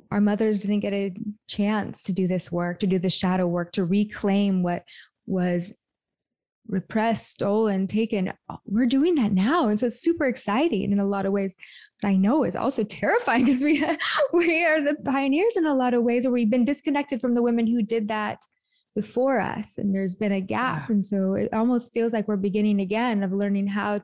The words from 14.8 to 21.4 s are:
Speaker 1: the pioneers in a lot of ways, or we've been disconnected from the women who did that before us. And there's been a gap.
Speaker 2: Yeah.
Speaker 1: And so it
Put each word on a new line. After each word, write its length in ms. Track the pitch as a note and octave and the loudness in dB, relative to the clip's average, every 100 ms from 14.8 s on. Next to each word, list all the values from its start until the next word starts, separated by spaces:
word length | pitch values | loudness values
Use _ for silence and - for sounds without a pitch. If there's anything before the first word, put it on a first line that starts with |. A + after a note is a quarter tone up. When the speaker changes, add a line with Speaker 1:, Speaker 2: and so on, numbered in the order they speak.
Speaker 1:
the 140 | C#4+ D4+ | 0 -2
pioneers 520 | - C4+ C#4 C#4+ A4 G#4+ | -2 0 2 2 2 2
in 100 | D#4 | 2
a 80 | |
lot 200 | C#4 B3 | 2 2
of 100 | A#3+ | 2
ways, 220 | A#3 A#3+ B3+ | 2 2 2
or 40 | |
we've 200 | B3 A3+ | 2 2
been 140 | B3 | 2
disconnected 560 | A#3+ C#4+ - C#4+ C#4+ B3+ | 2 0 0 -2 -2 -4
from 140 | B3+ | 0
the 80 | A#3+ | 2
women 240 | A#3+ A#3 A3+ | 2 2 2
who 160 | A#3+ | 0
did 260 | G#3+ A3+ G#3 | 0 -2 -2
that 320 | G#3+ G#3+ - - _ _ _ _ | -4 -4 -6 -12 _ _ _ _
before 460 | - G#3 - C4 B3+ | -6 -4 0 2 2
us. 380 | E3+ - G#3+ - | 0 -4 -6 -4
And 160 | G3+ | -2
there's 200 | F#3+ G3 | 0 -2
been 180 | F#3 G#3+ | -2 -2
a 80 | G3 | -2
gap. 480 | F#3+ G#3+ B3+ D#3 C#3+ | -2 -2 -2 -4 -2
Speaker 2:
Yeah. 60 | |
Speaker 1:
And 100 | G#3+ | 0
so 300 | F#3+ G3+ F#3+ | 0 0 0
it 180 | G3+ | 0